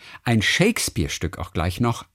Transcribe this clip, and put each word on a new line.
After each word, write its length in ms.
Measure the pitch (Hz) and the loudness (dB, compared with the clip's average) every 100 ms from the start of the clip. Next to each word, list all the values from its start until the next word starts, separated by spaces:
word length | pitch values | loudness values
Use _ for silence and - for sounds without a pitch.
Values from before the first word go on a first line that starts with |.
| - - | -20 -8
Ein 160 | - 113 | 0 2
Shakespeare-Stück 960 | - - 175 - - - 73 - 82 - | 2 4 4 2 -2 -2 -2 -2 -4 -6
auch 140 | 80 | -6
gleich 260 | - 82 90 | -2 -2 0
noch 280 | 120 113 - | -2 -2 -8